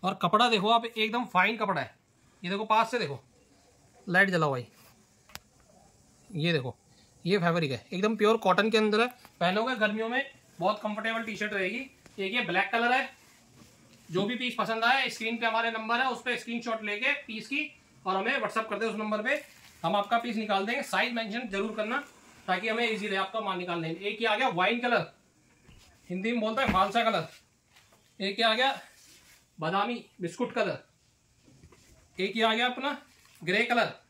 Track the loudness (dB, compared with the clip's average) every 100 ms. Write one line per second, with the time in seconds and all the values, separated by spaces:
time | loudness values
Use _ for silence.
0 | -2 0 2 4 6 4 4 4 2 -2
1 | 0 0 0 2 2 2 -2 -2 -2 -10
2 | _ _ _ _ -6 -4 2 4 4 0
3 | -4 -6 -14 _ _ _ _ _ _ -18
4 | -2 2 4 2 0 -2 -6 -18 -20 _
5 | _ _ _ -20 _ _ _ -20 -20 _
6 | _ _ _ -4 0 0 -2 -10 _ _
7 | -20 _ 0 2 2 2 0 -4 -6 -2
8 | 0 4 4 4 4 4 4 4 4 4
9 | 2 -2 -20 _ 0 2 0 2 0 0
10 | -2 -2 -4 -8 _ -2 0 0 -2 -4
11 | -2 -4 -4 -4 -4 -2 -2 -4 -10 -16
12 | -20 -8 -4 -2 0 0 2 2 2 2
13 | 0 -8 -20 -20 _ -20 -20 -20 -20 -20
14 | -6 -2 0 -2 -4 -4 -2 2 4 4
15 | 2 -4 -6 -2 0 2 0 -4 -2 0
16 | 0 -2 -4 -4 -4 -6 -4 -4 -4 -2
17 | -2 -2 -6 -12 -6 -6 -6 -10 _ -12
18 | -2 0 0 0 -2 -2 -4 -2 -2 -2
19 | -4 -2 0 -2 -4 -20 -20 -6 0 0
20 | 2 0 0 -4 0 0 0 -4 -2 0
21 | 0 -2 -4 -6 -6 -4 -4 -4 -4 -4
22 | -6 -18 -20 -18 -4 -2 -2 0 0 -2
23 | -2 -2 -2 -4 -4 -4 -4 -4 -4 -4
24 | -6 -2 0 2 0 2 2 2 2 0
25 | 0 -12 _ _ _ _ -20 -20 -20 _
26 | _ -6 -2 -2 -2 0 2 4 4 2
27 | 2 0 -4 -12 _ _ _ -20 _ _
28 | _ _ -8 0 2 4 2 0 -10 -20
29 | -20 -20 -20 -20 _ -6 -2 0 0 -2
30 | -8 _ -8 -4 -4 0 -2 -2 -10 _
31 | _ _ _ _ _ -20 -20 -20 _ -20
32 | _ -6 -4 2 2 2 0 -2 -6 -6
33 | -12 _ _ -14 -2 0 2 2 0 -4
34 | _